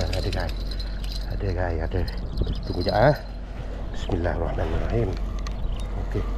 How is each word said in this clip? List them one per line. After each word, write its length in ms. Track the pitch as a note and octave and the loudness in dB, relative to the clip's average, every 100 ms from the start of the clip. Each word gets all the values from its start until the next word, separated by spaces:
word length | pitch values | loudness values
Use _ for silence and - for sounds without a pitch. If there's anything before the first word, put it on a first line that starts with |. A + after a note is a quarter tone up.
| F2 | 2
ada, 160 | F2+ F2+ | 0 0
guys. 240 | F#2+ E2+ - - - - - - - - | 0 0 -2 -2 -4 -4 -4 -4 -4 -2
Ada, 160 | - G2 F2 | -2 0 0
guys, 240 | F2+ E2 D#2+ | 2 0 0
ada. 140 | F#2 F2 - - - - - - | 0 0 -2 -2 0 0 0 -2
Tunggu 160 | - | 0
jap, 160 | - G#2 | 2 6
ah. 160 | C3 D3 - - - - - - - - | 6 6 0 -8 -8 -6 -6 -6 -4 -4
Bismillahirrahmanirrahim. 1120 | - F2+ E2+ E2 D#2+ - F2+ - - A2+ A2+ - - - - - - - - - - | 0 0 2 0 0 0 0 2 2 2 2 0 -2 -2 -4 -2 -2 -2 -2 -2 -2
Okey. 160 | - - | -2 0